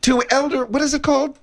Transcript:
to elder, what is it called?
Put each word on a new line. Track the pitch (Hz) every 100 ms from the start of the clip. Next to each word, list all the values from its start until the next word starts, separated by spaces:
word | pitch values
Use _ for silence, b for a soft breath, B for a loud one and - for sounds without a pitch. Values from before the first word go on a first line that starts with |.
to | - 254 240
elder, | 269 285 285 247
what | 226
is | 294
it | 285
called? | 285 285 294 269